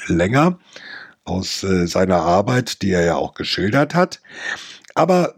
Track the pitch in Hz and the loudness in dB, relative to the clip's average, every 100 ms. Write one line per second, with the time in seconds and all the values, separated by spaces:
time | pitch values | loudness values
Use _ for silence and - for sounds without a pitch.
0 | - 87 90 131 165 175 _ - - - | -4 0 2 2 2 0 _ -20 -20 -20
1 | - _ - 92 92 - 98 92 87 90 | -20 _ -8 -6 -6 -6 0 0 2 0
2 | 92 90 82 90 104 127 117 - 101 90 | 2 2 4 2 2 0 -2 -4 0 2
3 | 85 78 71 - - - 95 131 147 170 | 2 0 -4 -8 -6 -2 0 0 0 0
4 | 180 - _ - - - - - - - | 0 -2 _ -14 -10 -10 -12 -20 -8 0
5 | 165 180 165 | 2 4 2